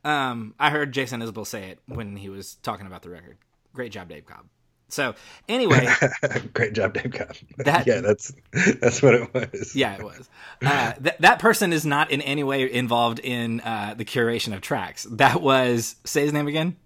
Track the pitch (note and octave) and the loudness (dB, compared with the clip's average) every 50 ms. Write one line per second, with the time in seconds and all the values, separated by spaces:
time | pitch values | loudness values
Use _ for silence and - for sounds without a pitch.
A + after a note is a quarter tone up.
0 | - D3+ D3+ C#3+ C3 B2+ A#2+ A#2 A2 G#2+ - - C#3+ D3+ D3 D3+ D3 C#3 B2+ C#3 | 0 0 0 0 0 -2 -4 -6 -10 -12 -2 2 2 2 2 2 -2 -2 -2 -4
1 | C3 A2 B2 A#2 A2+ A2+ G2 A2+ G2+ - - G#2+ F#2+ F#2+ F2+ _ _ - B2 A#2+ | -4 -4 -4 -6 -6 -8 -8 -10 -10 -8 -10 -10 -12 -12 -16 _ _ -12 -10 -10
2 | A2 G2+ G2+ G2+ G2 G2 G2 G2 F#2+ - - _ - B2+ G#2+ F#2+ G2+ F#2+ F#2 E2+ | -10 -10 -10 -12 -12 -12 -12 -14 -14 -16 -18 _ -6 -6 -6 -6 -10 -16 -16 -16
3 | - F2 F2+ D#2+ F2 B1+ - _ _ _ _ _ _ _ _ B2+ B2 A#2 G2 G#2 | -16 -18 -18 -18 -20 -20 -20 _ _ _ _ _ _ _ _ -10 -10 -10 -10 -14
4 | F#2 E2 D#2+ D2 _ - - - - _ _ _ _ _ _ _ _ _ - - | -14 -14 -18 -18 _ -20 -20 -20 -20 _ _ _ _ _ _ _ _ _ -4 -4
5 | C#3 A#2+ G#2 - - - - - _ - A3 B3+ B3 F#3+ B2+ B2+ E3 - - - | -4 -4 -4 -8 -18 -20 -20 -18 _ -4 0 0 4 6 6 4 6 4 2 2
6 | D#3 C3+ - - - C#3+ - - - - - - A#2 G#2+ A2+ D3 C3+ A2 - - | 2 0 0 -2 -4 -2 -2 -4 -6 -4 -2 -2 -2 0 0 -2 -2 0 -2 -4
7 | - B2+ - - - - - - - _ - - C3 C#3+ E3+ F3 - B2 A2 G2 | -6 -6 -6 -8 -10 -10 -12 -20 -20 _ -12 -2 0 2 2 2 4 2 2 2
8 | F2+ G#2 G#2 - - - - - _ _ - - - G#2 - - - A#2+ A#2 - | 2 2 0 0 -2 -16 -16 -18 _ _ -2 2 2 2 2 4 2 0 2 6
9 | - C3+ A#2 A#2+ A2+ - - B2+ A2+ - - G2 - - - C3+ C3 A2 G2 G2 | 6 6 6 6 2 -2 -4 -4 -4 -4 -8 -10 -10 -6 -2 0 0 0 -2 -8
10 | G#2 G#2 - C3 C3 _ _ - - - - _ B2+ C#3 C#3+ C#3 A#2+ A2+ A2+ - | -14 -14 -16 -18 -20 _ _ -20 -20 -20 -10 _ 0 2 2 2 0 -2 -4 -2
11 | C3 E3+ - - D#3 F#3+ A#3+ - - A#3 G#3+ - G#3+ F3+ E3+ D3+ D#3 D3+ C#3 C#3+ | -4 -4 0 6 6 6 6 8 4 4 4 4 2 2 0 0 0 0 2 2
12 | D#3 - D3 C#3 D3 C#3 C#3 D3+ C#3+ C3+ C3+ C#3 C3 C3 A#2+ B2 B2+ A2+ A#2+ A#2 | 2 2 0 -2 0 -2 -2 0 0 0 0 0 0 0 0 -2 0 2 2 2
13 | A#2+ A#2 A2+ A2+ - B2+ B2 A#2+ A#2 A#2 A2+ A#2 - A2+ A2+ G#2+ G#2 G#2 G#2+ A#2 | 2 2 0 -2 -6 -6 -4 -4 -2 -4 -4 -4 -4 -6 -6 -6 -6 -8 -8 -8
14 | A2+ - - C3 A#2 A#2 A#2 A2+ - A#2 G2 F#2 - - D3+ A#2 F#2 E2+ - - | -10 -4 0 0 2 2 0 -2 -4 -4 -6 -8 -6 -6 -4 -4 -4 -8 -10 -14
15 | - - A#2 G#2+ C3+ C3 A#2+ E3+ - C3+ C3+ C3 B2+ B2 A#2+ A#2 A2+ - - _ | -14 -12 2 4 6 6 6 4 4 4 4 4 4 2 2 0 -2 -4 -10 _
16 | _ - - D3+ C#3+ D3 D3 D3 D3 D3 D3 D#3 D#3+ F3+ F3 _ _ | _ -2 0 0 2 2 0 0 -2 0 -2 0 -2 -2 -4 _ _